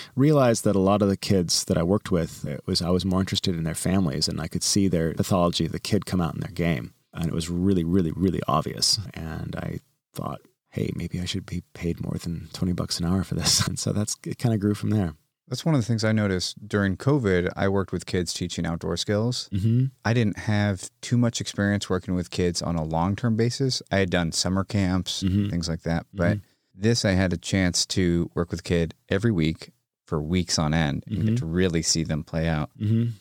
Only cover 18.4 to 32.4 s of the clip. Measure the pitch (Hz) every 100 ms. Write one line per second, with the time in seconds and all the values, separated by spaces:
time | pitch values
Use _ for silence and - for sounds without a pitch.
18.4 | 87 - 85 85 87 85 - 104 117 123
19.4 | - 98 107 117 131 - - 117 110 90
20.4 | - 104 104 95 - - - 120 120 -
21.4 | - - 101 101 - 92 - 90 87 -
22.4 | 90 85 80 85 78 80 85 98 120 110
23.4 | 117 - 135 131 - 98 95 90 85 -
24.4 | 87 95 95 104 92 92 87 - 95 95
25.4 | 101 87 82 82 - 82 - 101 87 104
26.4 | - _ _ 95 104 117 110 92 95 87
27.4 | - 98 92 85 - - 90 85 82 -
28.4 | 85 82 - 87 82 - _ 98 113 98
29.4 | 78 80 - _ _ _ _ 78 76 92
30.4 | 85 - 78 80 78 69 - - 107 117
31.4 | 127 85 92 82 78 - 78 78 76 82